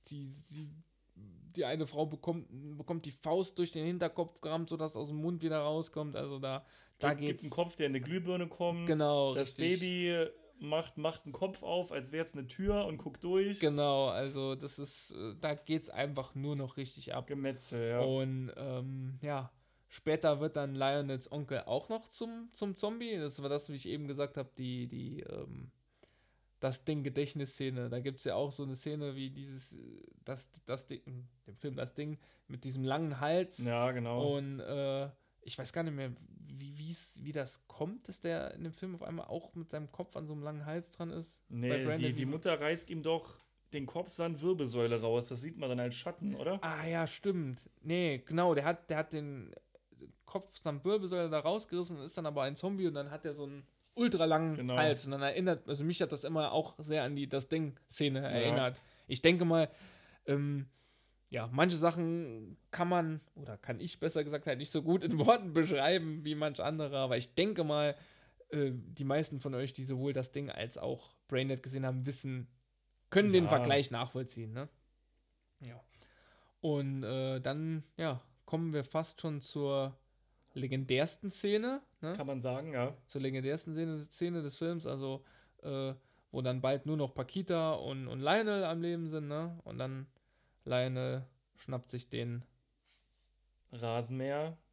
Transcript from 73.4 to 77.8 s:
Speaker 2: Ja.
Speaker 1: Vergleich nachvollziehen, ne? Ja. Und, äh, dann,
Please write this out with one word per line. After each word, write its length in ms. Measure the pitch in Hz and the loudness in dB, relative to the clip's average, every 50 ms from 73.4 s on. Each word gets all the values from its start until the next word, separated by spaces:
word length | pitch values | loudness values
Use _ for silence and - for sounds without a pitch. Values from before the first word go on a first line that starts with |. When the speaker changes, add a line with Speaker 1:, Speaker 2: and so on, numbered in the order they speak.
| 170 | 8
Speaker 2:
Ja. 60 | 156 | 8
Speaker 1:
Vergleich 400 | 156 131 123 143 139 143 135 - | 6 6 8 6 6 6 6 2
nachvollziehen, 640 | 123 117 127 123 - 131 131 120 - 117 113 110 | 0 -2 -4 -2 -4 -6 -6 -4 -6 -8 -8 -8
ne? 160 | 110 123 143 147 _ _ _ _ _ _ _ _ _ _ _ _ _ _ _ _ _ _ 135 | -8 -8 -10 -10 _ _ _ _ _ _ _ _ _ _ _ _ _ _ _ _ _ _ -16
Ja. 160 | 120 120 123 - _ _ - - - _ _ - - - _ _ _ _ _ | -14 -14 -16 -20 _ _ -20 -20 -20 _ _ -20 -20 -20 _ _ _ _ _
Und, 400 | - 160 147 143 139 135 135 135 | 2 2 4 4 2 0 0 -2
äh, 380 | 131 107 127 131 131 131 131 131 | -2 0 0 0 0 0 0 0
dann, 420 | 127 131 139 151 160 160 160 156 | 0 -2 -2 0 0 0 -2 -2